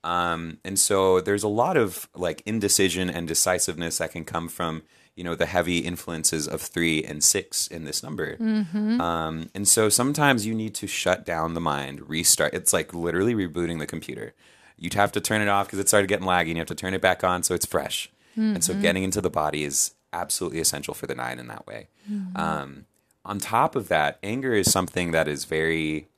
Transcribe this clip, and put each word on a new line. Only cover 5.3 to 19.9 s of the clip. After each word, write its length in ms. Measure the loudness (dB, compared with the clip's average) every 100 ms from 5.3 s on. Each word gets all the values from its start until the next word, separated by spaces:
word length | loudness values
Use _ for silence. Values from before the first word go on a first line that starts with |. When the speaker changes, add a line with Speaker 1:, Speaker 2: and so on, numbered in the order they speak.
Speaker 1:
the 120 | -2 0
heavy 320 | 2 2 0
influences 680 | 0 -6 -6 -2 0 0 -2
of 140 | -6
three 420 | -4 0 2 2
and 200 | -2 0
six 420 | 2 2 -2 -6 -4
in 160 | -6
this 180 | -6 -8
number. 340 | -6 -6 -6 -4
Speaker 2:
Mm-hmm. 640 | -2 0 0 -2 0 0
Speaker 1:
Um, 500 | 0 0 -2 -4 -8
and 120 | -4 2
so 220 | 4 4
sometimes 580 | 4 2 2 4 4 2
you 80 |
need 200 | -2 -4 -6
to 100 | -6
shut 380 | -2 0 0
down 300 | 0 -2 -2
the 60 | 0
mind, 480 | -2 -2 -4 -10 -6
restart. 460 | 0 2 4 2
It's 180 | 0 0
like 200 | 0 0
literally 400 | -4 -2 2 2
rebooting 440 | 2 -2 -2 -2 -2
the 60 | -6
computer. 480 | -8 -10 -10 -12 _ -20 _ -20 _
You'd 160 | -6
have 160 | 2 2
to 80 | 2
turn 180 | 0 2
it 80 | 4
off 200 | 2 2
'cause 120 | -2
it 80 | 4
started 180 | 4 4
getting 200 | 2 2
laggy, 220 | 2 2
and 20 |
you 80 | -2
have 80 | -4
to 60 |
turn 180 | -6 -4
it 60 | 2
back 240 | 2 4
on 180 | 2 2
so 120 | 0
it's 120 | 0 0
fresh. 440 | -2 -2 -6 -8 _ _ -2
And 260 | 0 2
so 120 | 0
Speaker 2:
Mm-hmm. 80 | 2
Speaker 1:
getting 200 | 2 2
into 180 | 0 0
the 80 | 0
body 340 | 0 0 0
is 280 | -2 0 -2